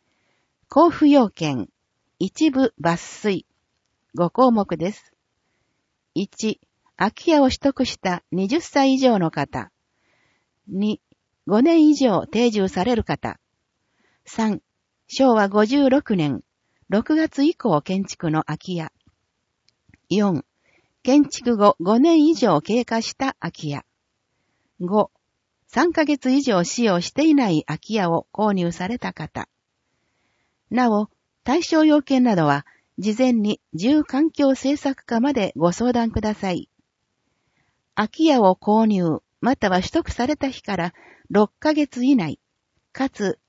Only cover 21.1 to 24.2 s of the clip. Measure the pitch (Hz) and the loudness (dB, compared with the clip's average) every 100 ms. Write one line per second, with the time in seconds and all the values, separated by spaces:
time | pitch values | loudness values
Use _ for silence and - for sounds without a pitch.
21.1 | 285 285 - 247 226 208 - 180 233 320 | 2 2 -4 -4 2 2 2 0 2 4
22.1 | 330 302 320 226 151 - 233 233 226 226 | 4 4 2 2 2 0 -4 -2 -6 -6
23.1 | - 269 - 170 - 151 143 - _ _ | -6 -6 -6 -12 -10 -10 -10 -14 _ _
24.1 | _ | _